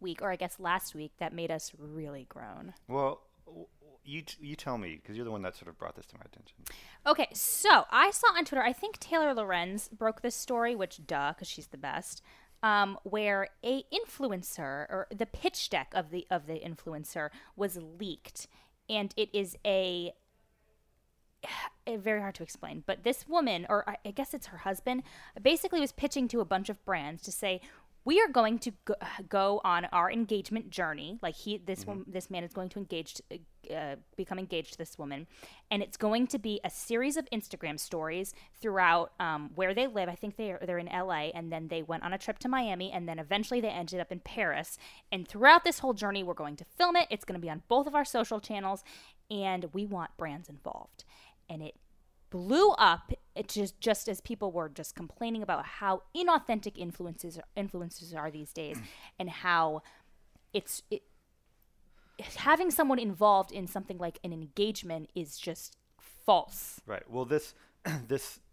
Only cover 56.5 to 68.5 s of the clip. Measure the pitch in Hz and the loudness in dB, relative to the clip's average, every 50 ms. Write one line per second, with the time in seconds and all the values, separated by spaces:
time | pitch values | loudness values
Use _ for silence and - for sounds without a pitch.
56.5 | 226 208 - 208 - - 175 175 - - 175 170 160 - - 170 160 165 - - | -2 0 -2 -6 -8 -8 -8 -8 -6 -8 -8 -8 -8 -10 -10 -12 -12 -12 -14 -10
57.5 | - 202 196 196 - 175 175 170 - - 165 170 170 156 151 156 147 151 147 - | -6 -6 -4 -4 -4 -6 -8 -8 -10 -12 -14 -10 -8 -6 -6 -6 -6 -8 -12 -10
58.5 | - 165 156 147 156 117 104 - - - - - _ - 185 180 165 - - 180 | -8 -8 -6 -6 -8 -8 -10 -14 -16 -18 -20 -16 _ -8 -8 -8 -6 -2 2 4
59.5 | 175 165 165 156 156 156 - - - - _ - - - - _ _ - _ _ | 6 6 6 4 2 -2 -8 -12 -20 -20 _ -20 -20 -20 -20 _ _ -20 _ _
60.5 | - 202 - - - - - - 214 - _ _ _ _ _ _ _ _ _ _ | -4 -4 -2 -4 -10 -10 -6 -6 -6 -6 _ _ _ _ _ _ _ _ _ _
61.5 | _ _ _ _ _ _ - - _ - _ _ _ - - - - - - 285 | _ _ _ _ _ _ -20 -20 _ -20 _ _ _ -16 -14 -12 -6 0 6 6
62.5 | 320 320 370 339 - - 311 269 269 - 233 202 185 165 214 208 196 190 190 - | 6 6 6 4 4 4 6 6 4 2 2 0 2 6 8 8 8 8 6 2
63.5 | - 196 185 175 - 196 190 - 185 175 175 170 - - - 175 165 160 160 143 | -4 -8 -8 -6 -6 -8 -8 -8 -8 -6 -6 -6 -6 -6 -8 -8 -8 -8 -10 -6
64.5 | - 202 202 220 208 - - 170 165 160 156 - - 180 160 147 - - - 175 | 0 0 0 0 0 -4 -6 -6 -8 -8 -8 -8 -8 -8 -8 -8 -10 -10 -8 -8
65.5 | 160 - - - - _ _ _ _ _ - - - - - 220 190 165 - - | -8 -8 -10 -18 -18 _ _ _ _ _ -20 -20 -16 0 6 6 6 6 6 0
66.5 | - - - - - - - 110 101 - - - 113 127 127 127 151 151 - - | -8 -12 -10 -12 -12 -12 -8 -6 -6 -6 -6 -6 -4 -4 0 2 2 0 0 -2
67.5 | - - - _ _ _ - 175 156 139 117 110 139 135 - - - - _ _ | -16 -20 -20 _ _ _ -8 -6 -6 -6 -4 -2 -2 -2 -2 -6 -14 -16 _ _